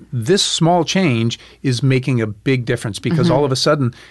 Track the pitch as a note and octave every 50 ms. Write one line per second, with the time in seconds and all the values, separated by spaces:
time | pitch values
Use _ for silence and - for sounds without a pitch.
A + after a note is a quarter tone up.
0 | - - - A#2+ G#2+ B2+ F#3 G3+ - - - - D#3+ D#3+ F3+ F3 E3 - - F#3+
1 | F#3+ D#3 A#2+ A2+ A2+ A#2 - - - - - _ - C#3 B2+ A#2 C#3 C3 C3 B2+
2 | C3 C#3 B2+ A#2+ A2 G#2+ G2+ - _ C#3 C3+ B2+ A#2 B2+ B2+ A#2 - A2+ G2 -
3 | - A#2+ - D#3 E3+ E3+ - C#3 D3 C3+ C3 B2+ - D#3+ D3+ D3+ C3+ A#2 - -
4 | - -